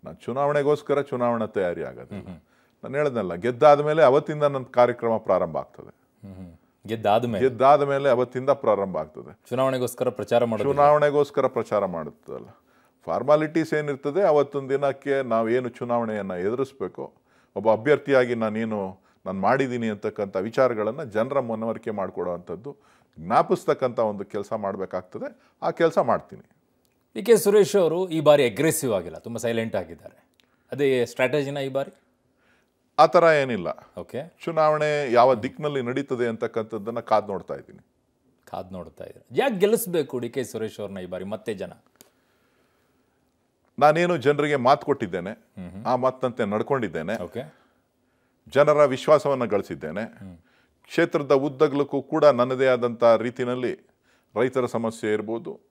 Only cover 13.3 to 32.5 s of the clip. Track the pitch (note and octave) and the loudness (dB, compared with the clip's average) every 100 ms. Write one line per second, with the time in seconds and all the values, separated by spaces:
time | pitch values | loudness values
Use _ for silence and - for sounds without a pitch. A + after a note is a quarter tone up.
13.3 | D3+ D3+ E3 D#3 D3+ D3 C3+ D3 D3 G3 | 4 4 -2 0 -2 -2 -6 -4 0 4
14.3 | D3+ C#3+ C#3+ C3+ C#3 C#3 C3+ C#3 C#3 B2+ | 4 2 -2 -4 -2 -2 -4 -4 -4 0
15.3 | A2+ A2+ B2 B2 A#2 A#2+ A#2+ A2+ G#2+ G2 | 0 2 0 -2 -8 -4 -2 -2 -6 -6
16.3 | F2+ F#2 A#2+ C3+ - F#2 - C2+ _ _ | -4 -4 -2 -6 -6 -10 -10 -16 _ _
17.3 | _ _ - G#2 A2 A#2 C#3+ C#3+ C3+ B2 | _ _ -4 0 2 2 2 4 2 2
18.3 | A#2 A2 G#2+ A2+ G#2+ F#2+ G2 _ _ - | 0 -2 -4 -6 -4 -6 -10 _ _ -10
19.3 | F#2+ G2 C3 C3+ B2 A2+ G#2 A2 G#2 G2+ | -2 0 2 0 -4 -4 -4 -6 -6 -4
20.3 | F#2+ G2 A2+ B2+ A2 G#2 C3 D3 G#2 A#2+ | -4 -4 0 0 2 -4 -4 -6 -4 -2
21.3 | C#3 B2 A2 A2+ A2 A2+ G#2+ F#2+ F#2+ F2+ | -2 -4 -6 -6 -6 -8 -6 -6 -6 -6
22.3 | E2+ F2 F2+ C3 - _ _ _ - E2 | -8 -10 -12 -12 -18 _ _ _ -16 0
23.3 | B2+ E3 F#3 - D3 B2+ A#2 A2 G2+ G2+ | 0 2 -2 0 -2 -2 0 -2 -2 -8
24.3 | G#2+ G2+ A2+ G2+ G2 F#2 F#2 - A2+ C#4 | -8 -6 -6 -6 -6 -8 -8 -10 -14 -14
25.3 | - _ _ E3+ E3 E3 E3 C#3+ D#3 - | -16 _ _ -6 0 2 2 0 0 -2
26.3 | - - _ _ _ _ _ _ - G#3 | -20 -20 _ _ _ _ _ _ -10 4
27.3 | A3 G3+ G#3 F#3+ G3+ E3+ E3 F#3 D#3+ D3+ | 4 6 4 4 4 2 0 -2 0 6
28.3 | D3 B2+ G2 D#3 D#3 C3 G2 E2+ D#2+ - | 6 4 2 0 0 -2 -2 -4 -14 -12
29.3 | A#2 A#2 A#2 A2+ G#2 E2 - - _ _ | -6 -4 -2 -2 -6 -8 -14 -20 _ _
30.3 | _ _ _ _ B2+ C#3+ B2+ A#2 - B2+ | _ _ _ _ -2 0 2 -2 0 0
31.3 | D3 C#3 C#3+ C3+ C3+ C#3 _ _ _ _ | 0 -4 -6 -6 -6 -8 _ _ _ _
32.3 | _ _ | _ _